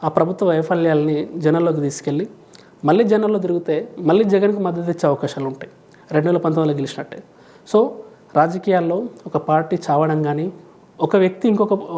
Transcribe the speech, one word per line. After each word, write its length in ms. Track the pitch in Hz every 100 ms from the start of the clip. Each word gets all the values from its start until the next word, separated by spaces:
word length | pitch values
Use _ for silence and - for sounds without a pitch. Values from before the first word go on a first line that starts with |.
ఆ 40 | 160
ప్రభుత్వ 380 | 165 165 180 190
వైఫల్యాలని 800 | 160 156 175 165 156 151 151 151 165
జనంలోకి 440 | 151 165 170 156
తీసుకెళ్ళి 480 | 143 139 - 147 214 - - - - -
మళ్ళీ 200 | 143 190
జనంలో 340 | 214 214 214 208
తిరిగితే 560 | 180 175 170 151 - -
మళ్ళీ 260 | 165 190
జగన్కి 360 | 214 190 202 202
మద్దతు 300 | 185 170 170
ఇచ్చే 180 | 170 156
అవకాశాలు 380 | 139 139 - 135
ఉంటాయి, 260 | 135 - - _ - -
రెండు 180 | 156 165
వేల 100 | 175
పంతొమ్మిదిలో 380 | 170 156 156 143
గెలిచినట్టే. 460 | 135 - - - - _ - - -
So 160 | 214 262 - - - _ 147
రాజకీయాల్లో 720 | 165 180 202 185 170 180 240 - 165
ఒక 100 | 151
పార్టీ 420 | 156 156 160 160 -
చావడం 320 | 147 156 156
కానీ, 300 | 151 147 180 - - - _ -
ఒక 160 | 156 202
వ్యక్తి 320 | 185 185 240
ఇంకొక, 440 | 208 214 202 -